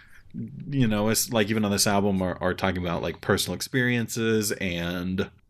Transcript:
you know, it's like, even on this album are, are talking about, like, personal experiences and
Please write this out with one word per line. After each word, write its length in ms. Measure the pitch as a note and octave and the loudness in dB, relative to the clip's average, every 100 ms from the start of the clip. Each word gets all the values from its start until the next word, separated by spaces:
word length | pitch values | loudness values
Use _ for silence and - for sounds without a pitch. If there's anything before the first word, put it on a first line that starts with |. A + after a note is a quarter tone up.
| - - - - A2+ - - | -20 -20 -16 -12 -12 -12 -4
you 180 | C#3 A#2 | 2 2
know, 220 | G#2 G#2+ | 4 2
it's 240 | G#2+ - | 2 2
like, 160 | A#2 G#2 | 2 2
even 160 | A2 G#2 | 2 2
on 60 | |
this 160 | G2+ G#2+ | 2 4
album 340 | G2+ G2+ F#2+ | 4 4 2
are, 160 | F2+ - | 0 0
are 140 | F2+ | -2
talking 280 | F2+ F#2+ F2+ | 0 0 0
about, 200 | F2 E2+ | -2 -2
like, 180 | E2+ E2 | -4 -6
personal 340 | - G2 - | 0 2 2
experiences 1000 | F2 - C3+ B2 A#2+ A2 - A2+ A2 G#2 | -4 -2 0 0 0 -2 -2 0 0 0
and 760 | - F#2 E2+ E2+ F2+ F#2 F#2 G2 - | -2 -2 -2 -4 -4 -4 -2 -4 -8